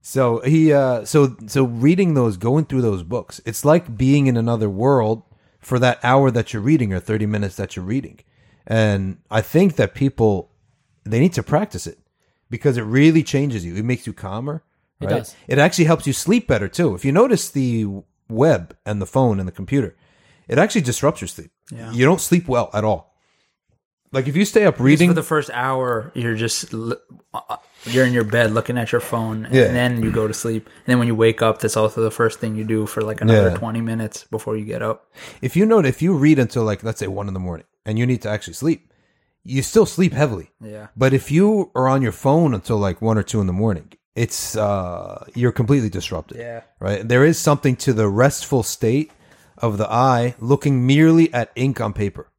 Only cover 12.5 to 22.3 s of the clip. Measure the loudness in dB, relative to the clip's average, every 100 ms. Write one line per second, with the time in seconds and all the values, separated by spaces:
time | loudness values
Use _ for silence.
12.5 | -4 -2 -2 0 4 6 4 2 -2 -2
13.5 | -4 -6 -6 -4 -4 -6 -12 -10 -10 -10
14.5 | -12 _ _ _ _ -4 -4 -6 -20 -4
15.5 | 2 2 2 2 2 0 -4 0 0 2
16.5 | -2 -2 -2 -2 -2 0 2 2 2 -2
17.5 | -4 -2 -2 -4 -6 -14 _ _ 0 2
18.5 | 2 -2 -16 -8 -6 -2 0 0 0 -4
19.5 | -10 -4 -4 -4 _ _ _ _ _ _
20.5 | 2 2 2 -2 0 -2 -2 -10 -12 -20
21.5 | _ _ -18 -10 2 2 2 2